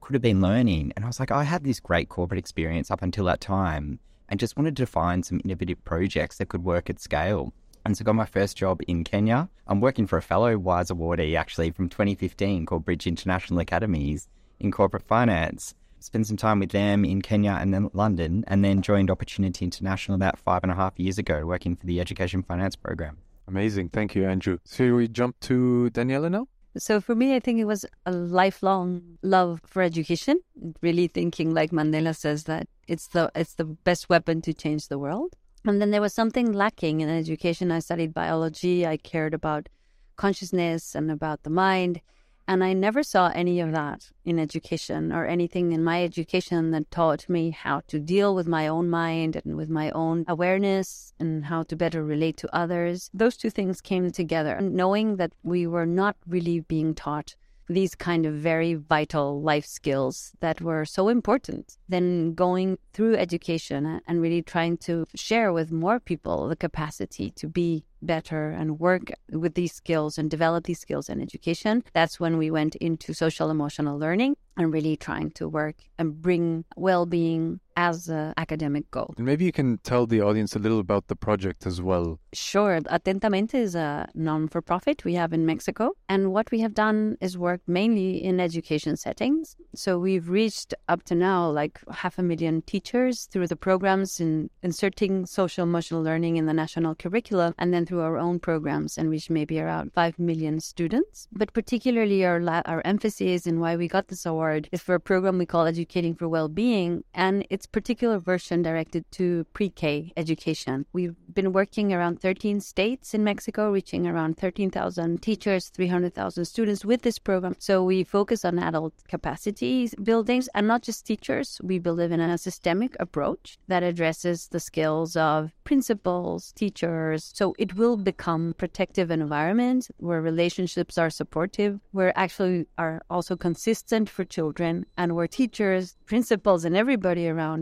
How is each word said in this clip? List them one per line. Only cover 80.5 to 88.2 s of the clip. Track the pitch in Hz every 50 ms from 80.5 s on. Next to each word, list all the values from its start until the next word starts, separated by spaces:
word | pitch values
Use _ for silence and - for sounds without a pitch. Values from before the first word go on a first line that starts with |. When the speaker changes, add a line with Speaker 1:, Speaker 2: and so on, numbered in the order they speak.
| -
Speaker 2:
a | 107
little | 104 113 113 110
about | 98 87 104 101 - -
the | -
project | - - - 107 98 95 95 90 - -
as | 95 90 87
well. | 90 92 92 87 85 85 82 - - _
Speaker 3:
Sure. | - - - - - 196 208 208 180 160
Atentamente | 147 - 165 170 - 185 190 190 226 220 196 190 208 220 -
is | 269 233 196 170
a | 170 160 147 143 147 - - -
non-for-profit | - 160 160 156 156 156 156 - 170 - - 170 180 - - 302 - -
we | 175 175
have | 175 170 165 165
in | 160 165
Mexico. | 160 156 156 - - 175 - 220 254 403 - _ -
And | 190 190 196 190
what | 190 208 226 -
we | - 226
have | 226 226 214
done | - 214 214 214 214 214 214 - -
is | - 185 180 175
work | 175 175 175 180 - -
mainly | 175 180 208 233 226 208 185 190 185 -